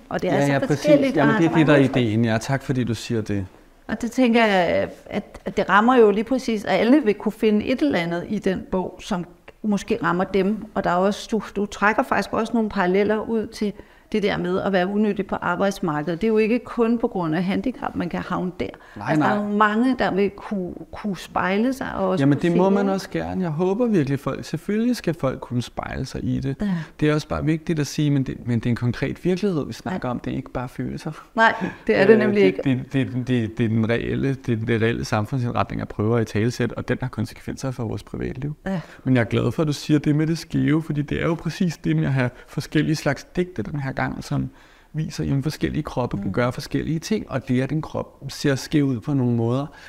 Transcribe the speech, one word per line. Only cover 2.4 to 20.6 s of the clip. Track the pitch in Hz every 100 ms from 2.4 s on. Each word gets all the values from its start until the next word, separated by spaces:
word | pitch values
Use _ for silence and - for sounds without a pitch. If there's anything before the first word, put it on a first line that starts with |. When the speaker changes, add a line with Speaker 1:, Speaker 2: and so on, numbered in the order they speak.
| - 135
Speaker 2:
fordi | - 127
du | 120
siger | 113 - 117
det. | 104 101 95 - - _ -
Speaker 1:
Og | 220
det | 233
tænker | 254 247 233 220
jeg, | 190 165 180 180 - -
at, | - - - -
at | -
det | 175
rammer | 196 233 262
jo | 214
lige | 196
præcis, | 220 262 - 214 -
at | 175
alle | 214 302 208
vil |
kunne | 202 220
finde | - 220 208 214
et | 254
eller | 294 226
andet | 170 175 -
i | 202
den | 190 185 -
bog, | 185 185 -
som | - 185 170 - - -
måske | 214 202 - -
rammer | 165 175
dem. | 185 196 190 220 -
Og | 196
der | 170
er | 175
også, | 196 202 -
du, | 214 - -
du | 202
trækker | - 202 226
faktisk | 262 214 190
også | - 220
nogle | 240 214
paralleller | 202 180 190 208 214
ud | 214 226 -
til | - 208 - - - _
det | 220
der | 190 160
med | 175 185
at | 196
være | 190 185
unødig | 208 214 196 190
på | 202
arbejdsmarkedet. | 175 180 196 196 175 147 151 165
Det | 226
er |
jo | 220
ikke | 220 240
kun | - - 226 233
på | 233
grund | 185 160 160
af |
handicap, | 185 196 262 - - -
man | 175
kan | 180
havne | 170 170 180 -
der. | - - - 208
Speaker 2:
Nej, | 170
Speaker 1:
Altså, | 302
der | 269 208
Speaker 2:
nej. | 208
Speaker 1:
er |
jo | 208
mange, | 214 214 262 247
der | 196
vil | 180 196
kunne, | - - 202